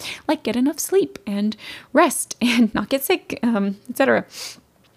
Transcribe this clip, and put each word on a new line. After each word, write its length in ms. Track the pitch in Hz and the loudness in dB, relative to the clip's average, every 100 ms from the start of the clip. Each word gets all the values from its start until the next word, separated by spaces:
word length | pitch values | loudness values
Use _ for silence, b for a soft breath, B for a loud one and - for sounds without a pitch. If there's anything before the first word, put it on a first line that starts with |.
| B B - | B B -4
like, 160 | 311 | -2
get 140 | - 226 | -2 0
enough 220 | 269 - | 0 0
sleep 400 | - 381 330 - - | 0 2 2 -4 -6
and 320 | 202 208 220 B B B | -2 -2 -4 B B B
rest 440 | 277 330 - - - | 2 4 2 -6 -2
<laughs> 20 | |
and 340 | 240 233 220 | 0 4 2
not 140 | - 208 | 2 -2
get 160 | 269 | -2
sick, 340 | - 359 - - | 0 -2 -2 -4
um, 340 | 233 220 196 196 - | 0 0 0 -4 -8
et 80 | 240 | 0
cetera. 260 | 269 214 185 B B B _ _ _ | 2 2 0 B B B _ _ _